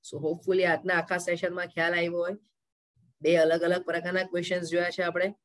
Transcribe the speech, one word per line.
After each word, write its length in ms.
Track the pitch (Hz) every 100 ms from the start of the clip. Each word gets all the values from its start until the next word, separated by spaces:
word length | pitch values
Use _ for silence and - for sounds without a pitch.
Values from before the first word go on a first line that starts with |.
| -
So 140 | 147
hopefully 440 | 151 170 - 185
આજના 300 | 180 156 180
આખા 240 | 180 165 180
સેશનમાં 500 | 175 175 180 175 175
ખ્યાલ 260 | - 165
આવ્યો 180 | 175 170
હોય. 260 | 170 175 208 _ _ _ _ _ _ _ _
બે 160 | 151 170
અલગ 240 | 160 165
અલગ 240 | 170 180 175
પ્રકારના 380 | 170 170 185
questions 460 | 185 175 175 180 165
જોયા 200 | 170 175
છે 120 | 175
આપણે. 340 | 175 175 190 208